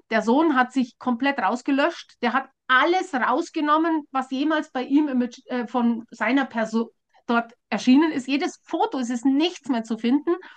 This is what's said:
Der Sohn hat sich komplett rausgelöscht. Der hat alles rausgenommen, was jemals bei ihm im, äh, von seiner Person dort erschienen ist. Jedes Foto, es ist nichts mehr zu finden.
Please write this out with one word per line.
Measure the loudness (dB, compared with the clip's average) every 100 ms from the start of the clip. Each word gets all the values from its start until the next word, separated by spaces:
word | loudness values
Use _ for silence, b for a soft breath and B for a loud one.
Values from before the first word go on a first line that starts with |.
| -2
Der | -2
Sohn | 2 2 4 2
hat | 0
sich | 0 -4 -4
komplett | -4 -2 0 0
rausgelöscht. | -2 -2 -2 0 0 -2 -12 _
Der | -2
hat | -2 -4 _ 0
alles | 2 4 2 -2
rausgenommen, | -2 0 -2 -2 -4 0 2 2 -2 -4
was | -6 -4
jemals | -2 -2 -2 -4
bei | -6
ihm | 0 2 2
im, | 0 -2 -6 -8
äh, | -6 -4
von | 0 0 0 -6
seiner | -4 0 0 0
Person | -4 -2 -2 -4 _ _ _ -2
dort | -2 -2 _ -8
erschienen | -2 4 6 4
ist. | 0 -2
Jedes | -2 -2 -6 -8
Foto, | -2 -2 -2
es | -4
ist | -2 0
nichts | 2 0 -2 -4
mehr | -4
zu | -4 -4
finden. | 0 0 0 -4 B